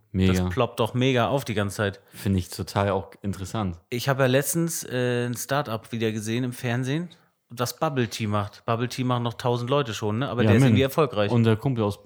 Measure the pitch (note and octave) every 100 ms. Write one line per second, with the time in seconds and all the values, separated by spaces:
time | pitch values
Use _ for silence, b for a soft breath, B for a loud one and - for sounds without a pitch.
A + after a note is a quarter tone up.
0 | _ F#2+ F#2+ F#2 F2+ F2+ A#2+ - A#2 B2
1 | B2+ B2+ A2 C#3 B2 G#2 G2+ F#2 G2+ G2
2 | _ - - G2 F2 - F#2+ G#2+ G2+ G2
3 | - - G2+ F#2+ F#2 A2+ G2 F2 - A#2+
4 | C#3 C3 C3 C3 C#3+ E3 E3 E3 - B2+
5 | B2 B2 A#2+ A#2 - C#3 C#3 A2 - A2+
6 | A2 A2 G#2 A#2 B2+ B2 B2 A#2+ C3 D3
7 | F3 b b b _ A#2+ B2 - D#3+ C#3
8 | A#2 - A2 G#2 G2+ - - A#2 A#2+ -
9 | B2+ B2 A#2+ A2+ B2+ A#2+ A#2+ C#3+ B2+ G#2
10 | G#2+ G#2+ C#3 A#2 A2+ G#2+ C3+ G#2+ C3+ -
11 | D3+ G2+ G#2 A#2+ A2+ A2 C#3+ A#2+ G#2 G2+